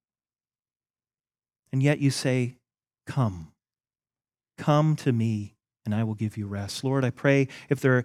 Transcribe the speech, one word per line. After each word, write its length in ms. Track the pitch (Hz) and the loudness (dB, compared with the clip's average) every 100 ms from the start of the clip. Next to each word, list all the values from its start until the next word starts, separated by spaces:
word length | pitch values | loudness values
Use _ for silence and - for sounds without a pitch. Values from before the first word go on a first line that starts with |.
| _ _ _ _ _ _ _ _ _ _ _ _ _ _ _ _ _ | _ _ _ _ _ _ _ _ _ _ _ _ _ _ _ _ _
And 100 | 135 | 0
yet 200 | 143 147 | 2 2
you 100 | 139 | 2
say, 460 | - 135 127 123 - _ _ _ _ - | 0 0 0 -2 -6 _ _ _ _ -8
"Come, 460 | 143 113 90 78 _ _ _ _ _ _ _ _ _ _ - | -2 -2 -2 -12 _ _ _ _ _ _ _ _ _ _ -4
come 380 | - 147 156 151 | 2 4 4 0
to 160 | 143 | 0
me, 420 | 117 113 107 101 _ _ _ | 0 0 -2 -6 _ _ _
and 100 | 107 | -6
I 80 | 107 | -2
will 140 | 113 104 | -2 -4
give 200 | 107 110 | -6 -6
you 120 | 101 | -8
rest." 340 | 101 98 - | -8 -8 -6
Lord, 220 | 135 135 | -2 0
I 60 | 127 | -2
pray 360 | - 143 139 131 - - | 0 2 2 2 -6 -6
if 120 | 135 | 0
there 180 | 135 | 2
are 60 | 123 | 2